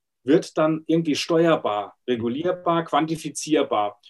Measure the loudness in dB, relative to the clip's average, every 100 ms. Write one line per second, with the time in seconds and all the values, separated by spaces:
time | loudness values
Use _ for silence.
0 | _ _ 2 2 2 0 0 0 0 0
1 | 0 -4 0 2 4 2 0 -4 -6 _
2 | -6 -4 -4 -2 -4 -2 -2 -2 0 -2
3 | 0 -4 -6 -10 0 0 2 -2 -2 -6